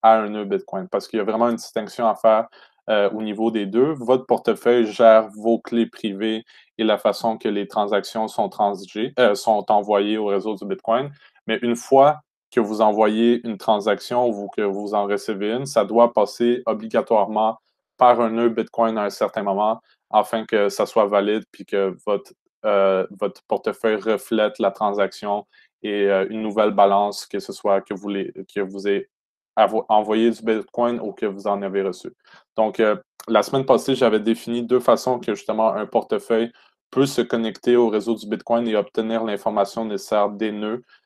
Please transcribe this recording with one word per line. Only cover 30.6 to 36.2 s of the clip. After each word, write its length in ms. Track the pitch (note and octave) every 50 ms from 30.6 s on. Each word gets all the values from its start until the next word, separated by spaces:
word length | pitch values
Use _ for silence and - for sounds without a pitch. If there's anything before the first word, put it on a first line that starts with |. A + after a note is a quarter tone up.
| - - - A#2+ A#2+ A#2+ A#2+ A2+
ou 100 | G#2+ G#2
que 140 | F#2+ - A2+
vous 200 | G#2 F#2+ G2+ G2+
en 140 | G#2 G2+ G2
avez 220 | G2+ F#2+ G2 G2
reçu. 320 | G2 F#2+ F2+ - - - - _ _ _ - - _ _ _
Donc, 240 | - A2 G#2+ - -
euh, 160 | A2+ G#2+ G#2+ - - _ _ - -
la 160 | - A2+ G#2+
semaine 240 | G#2+ - C#3+ C3+ C3+
passée, 280 | - B2+ A#2 - C#3 C3+
j'avais 260 | B2+ C3 A2+ G#2+ G#2+
défini 420 | G#2 A2+ A#2 - - A#2+ A#2 A#2+
deux 180 | A#2+ A2+ B2+ A#2+
façons 380 | A#2 - A2+ G#2 - C3 B2+ B2
que 160 | B2 - G#2
justement 400 | - - - A2 A2 A2 A2 -
un 100 | G#2+ G#2
portefeuille 640 | - - A2+ - - A2 G2+